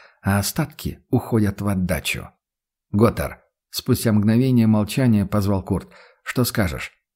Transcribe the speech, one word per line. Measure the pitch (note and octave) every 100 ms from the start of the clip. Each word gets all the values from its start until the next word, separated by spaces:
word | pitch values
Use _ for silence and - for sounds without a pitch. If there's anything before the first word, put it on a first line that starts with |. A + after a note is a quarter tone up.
| - _
а | G2 G2+
остатки | G2 - D3 - D2+ - -
уходят | B2 - A2+ G2+ -
в | G2+
отдачу. | F#2+ F2 D#2 - - - _ _ _ _ _ _
«Готтер», | G#2 A2 F#2+ C#2+ - _ _ _
спустя | - - A#2+ A#2
мгновение | G#2+ G#2 A2+ C3 B2 A2
молчания | G#2+ G#2 - B2+ G#2 F#2+
позвал | G#2 G2 G2
Курт. | F#2 F#2 - - - _
«Что | - -
скажешь? | A#2+ - F#2 B1 - _ _